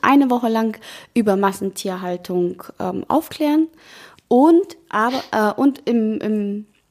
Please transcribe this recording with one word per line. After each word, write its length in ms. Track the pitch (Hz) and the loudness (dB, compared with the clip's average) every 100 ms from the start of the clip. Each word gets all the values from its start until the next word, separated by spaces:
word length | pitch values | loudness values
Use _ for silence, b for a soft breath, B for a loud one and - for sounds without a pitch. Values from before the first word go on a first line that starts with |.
eine 260 | - 277 269 | 2 4 4
Woche 180 | 247 240 | 0 -2
lang 300 | 226 220 214 B B B 240 | -2 -4 -6 B B B -2
über 200 | 214 190 196 190 196 - | 0 2 0 -2 -8 -8
Massentierhaltung, 800 | 196 185 180 180 180 180 175 185 - - | -8 -6 -6 -8 -4 -2 -2 -4 -14 -8
ähm, 260 | 185 190 - | -6 -6 -2
aufklären. 600 | 294 - - 294 302 320 B B B B B - | -2 -2 -2 0 2 0 B B B B B 0
Und, 500 | 240 311 339 392 - - | 4 6 6 2 -6 -8
aber, 320 | 208 233 262 - | -2 -2 -4 -4
äh, 220 | 220 214 202 | 0 0 2
und 220 | 277 269 - | 0 0 -2
im, 340 | 240 220 220 | 0 0 -2
im 460 | 214 214 202 208 214 _ _ | -4 -4 -4 -8 -12 _ _